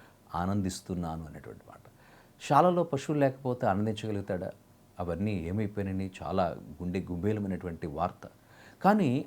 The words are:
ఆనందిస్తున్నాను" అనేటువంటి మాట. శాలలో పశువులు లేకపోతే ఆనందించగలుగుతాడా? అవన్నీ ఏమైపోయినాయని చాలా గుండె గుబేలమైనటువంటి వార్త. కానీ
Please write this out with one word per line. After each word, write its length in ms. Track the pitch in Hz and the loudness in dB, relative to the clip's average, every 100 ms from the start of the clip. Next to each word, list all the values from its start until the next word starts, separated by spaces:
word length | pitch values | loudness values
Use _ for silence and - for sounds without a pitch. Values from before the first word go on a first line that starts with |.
| - - - | -20 -20 -8
ఆనందిస్తున్నాను" 920 | 85 92 101 95 92 - 87 82 80 78 | -4 0 0 0 -4 -6 -4 -4 -6 -10
అనేటువంటి 340 | 73 58 - - | -14 -14 -16 -18
మాట. 120 | - - - - - - - - | -20 -20 -20 -20 -20 -20 -10 4
శాలలో 360 | 143 180 175 | 6 8 6
పశువులు 360 | 170 135 - 147 | 2 -2 0 4
లేకపోతే 460 | 139 135 127 120 113 | 4 2 -4 0 2
ఆనందించగలుగుతాడా? 840 | 95 110 104 110 101 98 92 95 - - - - - | 2 2 -2 -4 -4 -2 -4 -4 -10 -20 -20 -16 -8
అవన్నీ 320 | 87 82 107 | -4 -2 0
ఏమైపోయినాయని 800 | 95 80 104 104 104 98 95 95 - | -2 -2 -2 -2 -2 -4 -2 -4 -6
చాలా 340 | 76 95 87 - - 78 | -2 0 0 -2 -12 -8
గుండె 180 | 90 92 | -4 -2
గుబేలమైనటువంటి 840 | 85 87 104 107 98 87 90 82 82 | -2 -2 0 0 -2 -4 -6 -6 -6
వార్త. 420 | 73 90 - - - - - - - | -2 -4 -4 -18 -20 -20 -20 -20 2
కానీ 400 | 185 214 143 135 | 4 6 4 2